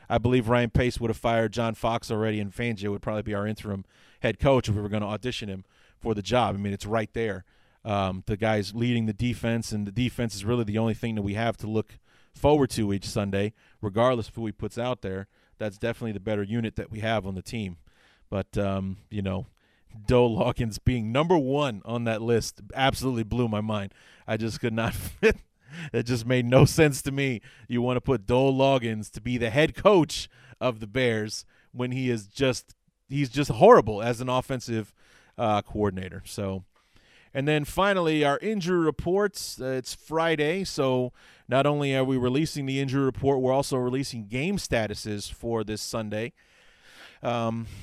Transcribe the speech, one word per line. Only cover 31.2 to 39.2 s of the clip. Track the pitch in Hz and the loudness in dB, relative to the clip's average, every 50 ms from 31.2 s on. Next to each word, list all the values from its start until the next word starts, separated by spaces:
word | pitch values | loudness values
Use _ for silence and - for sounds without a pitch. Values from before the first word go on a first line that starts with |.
| 107 107 - - - _ _ _ _ _ | -2 -4 -8 -10 -12 _ _ _ _ _
when | - 120 123 123 123 | -8 -6 -6 -4 -4
he | 131 131 123 | -2 0 0
is | 120 110 101 | -2 -2 -4
just, | 101 - - 135 131 - - - - - _ _ _ _ _ _ - | -8 -4 0 0 0 0 0 -6 -16 -20 _ _ _ _ _ _ -6
he's | 135 147 143 120 | -2 -2 -2 -2
just | 117 143 143 - | 0 -2 -2 0
horrible | 123 110 165 220 247 175 113 104 107 101 113 | 4 8 10 10 10 10 8 4 0 -2 0
as | 120 123 107 | -2 -2 -2
an | 127 127 | -2 0
offensive, | 127 127 - - 135 123 - 120 113 110 104 - _ _ _ _ - - _ _ _ | 0 0 0 -2 -4 -6 -4 -2 -2 -2 -4 -6 _ _ _ _ -20 -20 _ _ _
uh, | - 120 107 107 104 - | -2 0 2 2 2 0
coordinator. | - - 107 104 101 92 95 95 92 85 87 - | -2 -2 0 0 0 0 -2 -6 -10 -12 -14 -14
So, | - - 117 101 98 95 95 95 _ _ _ _ _ _ _ _ _ - - _ _ - | -12 -8 -6 -4 -4 -4 -6 -10 _ _ _ _ _ _ _ _ _ -20 -20 _ _ -6
and | 135 139 | -2 0
then | 151 151 151 143 | 0 0 0 0
finally, | - - 180 190 202 196 185 170 160 156 151 147 | -2 0 2 2 2 2 2 2 2 2 4 4
our | 143 143 - | 4 2 2
injury | - 214 220 202 160 180 185 170 | 0 -2 -4 -2 0 0 2 2
reports. | 165 160 - - - 175 185 202 | 2 2 0 0 -2 0 0 2